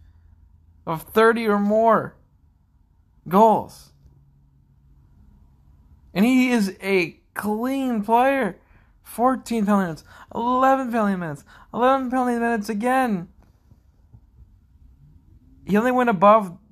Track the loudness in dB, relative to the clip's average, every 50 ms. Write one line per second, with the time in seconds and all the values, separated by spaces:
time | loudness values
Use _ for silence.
0 | -20 -20 _ _ _ _ _ _ _ _ _ _ _ _ _ _ _ -8 -8 -8
1 | -10 -2 2 4 4 4 4 2 0 -2 0 0 0 0 0 2 4 4 4 2
2 | 2 -2 -10 _ _ _ _ _ _ _ _ _ _ _ _ _ _ _ _ _
3 | _ _ _ _ _ -2 2 4 4 4 4 0 -2 -8 -14 -20 -20 -20 _ _
4 | _ -20 -20 _ _ _ _ _ _ _ _ _ _ _ _ _ _ _ _ _
5 | _ _ _ -20 -20 -20 -20 -20 _ _ _ _ _ _ _ _ _ _ -20 _
6 | _ -8 -2 0 2 2 4 2 2 2 2 0 0 -2 -4 -8 -6 -2 -2 0
7 | -2 -2 -6 _ _ _ _ -8 -6 -6 -4 -4 -4 -4 -4 -4 -4 -4 -4 -4
8 | -2 0 0 2 2 2 0 0 -2 -4 -6 -10 _ _ _ -20 _ _ _ _
9 | _ -16 -6 -2 -2 0 -2 -2 -4 -6 -4 -2 0 0 0 0 0 -2 -6 -12
10 | -16 -20 -20 -20 -20 -12 -10 -6 -4 -2 0 2 2 2 2 2 0 -4 -4 -2
11 | -2 -2 -2 -4 -6 -8 -10 -12 -14 -20 -20 -20 -20 _ -6 -2 0 2 2 0
12 | -2 -4 -4 -2 -2 -2 -2 -2 -2 -2 -2 -4 -4 -6 -6 -4 -2 0 0 0
13 | 0 0 -2 -4 -6 -10 _ _ _ _ _ _ _ _ -20 _ _ _ _ _
14 | _ _ -20 -20 _ _ _ -20 -20 -20 _ _ _ _ _ _ _ -20 _ _
15 | -20 -20 _ -20 _ _ _ _ _ _ _ _ -8 -2 -2 0 0 0 0 0
16 | 0 0 0 4 4 6 6 6 4 -2 -8 -16 -20 _